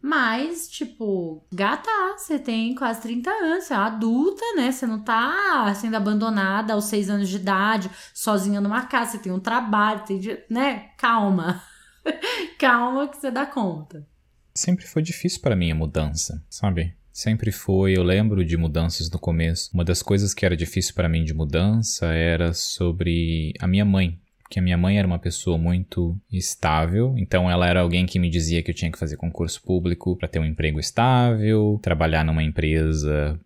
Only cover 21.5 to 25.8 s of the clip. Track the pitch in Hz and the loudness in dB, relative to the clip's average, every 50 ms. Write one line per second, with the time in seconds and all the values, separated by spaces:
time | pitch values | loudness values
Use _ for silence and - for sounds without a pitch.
21.5 | 69 80 87 101 107 113 113 110 - - - 85 80 82 82 85 85 82 85 85 | 0 2 2 4 2 2 0 0 -2 -2 -2 0 2 2 2 2 2 2 2 0
22.5 | 85 - - - - - 90 87 85 87 90 87 85 85 85 82 82 80 80 78 | 0 -2 -6 -8 -4 -2 -2 0 0 0 0 0 0 0 0 0 0 -2 -2 -4
23.5 | - - - 90 92 98 104 104 98 95 95 87 82 85 _ _ _ _ _ - | -6 -4 0 2 2 4 4 4 4 4 2 0 -2 -6 _ _ _ _ _ -8
24.5 | - 101 90 90 90 85 87 92 101 104 98 95 87 82 - 87 85 - - - | -4 0 0 2 2 4 4 4 4 4 2 2 0 0 -2 -4 -6 -4 -2 0
25.5 | 87 82 82 85 87 90 | 0 2 2 2 2 2